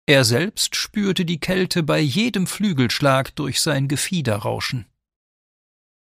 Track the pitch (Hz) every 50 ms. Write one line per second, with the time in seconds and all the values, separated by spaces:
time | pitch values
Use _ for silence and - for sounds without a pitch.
0 | _ - 147 139 127 110 117 123 170 214 - - - - - - - - - 214
1 | 202 196 185 - 180 165 175 143 - - 185 185 185 175 - 180 160 147 151 156
2 | 156 143 120 196 226 247 208 202 185 - - - 196 208 170 131 127 113 - -
3 | 147 139 131 131 131 - - - 147 139 127 - - 170 143 139 135 135 - -
4 | - - 190 175 139 123 104 101 107 117 113 110 - - - 127 - - _ _
5 | _ _ _ _ _ _ _ _ _ _ _ _ _ _ _ _ _ _ _ _
6 | _ _